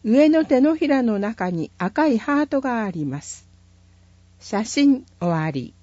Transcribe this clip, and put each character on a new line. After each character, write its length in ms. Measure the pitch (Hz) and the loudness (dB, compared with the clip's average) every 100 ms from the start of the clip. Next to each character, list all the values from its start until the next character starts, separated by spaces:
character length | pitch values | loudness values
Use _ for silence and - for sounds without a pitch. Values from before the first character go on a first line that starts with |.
| 214 | 2
上 240 | 247 302 | 4 6
の 160 | 320 302 | 4 2
手 160 | 262 | 4
の 160 | 285 320 | 4 2
ひ 100 | 311 | 0
ら 160 | 277 | 0
の 160 | 240 208 | 0 -2
中 300 | 202 226 180 | -4 -4 -4
に 220 | 170 156 _ | -4 -6 _
赤 300 | 180 - 311 | -4 0 0
い 100 | 233 | 0
ハ 260 | - 285 | 0 -2
ー 20 | 302 | 0
ト 160 | 277 | -2
が 240 | 262 233 208 | -4 -4 -6
あ 40 | |
り 160 | 170 147 | -6 -6
ま 160 | 139 | -8
す。 240 | - - _ _ _ _ _ _ _ _ _ _ | -12 -20 _ _ _ _ _ _ _ _ _ _
写 240 | - 202 | -8 -6
真 420 | 220 - 285 262 - _ | -4 2 2 2 -2 _
終 100 | 175 | -4
わ 200 | 165 156 | -2 -4
り。 220 | 139 123 _ | -6 -10 _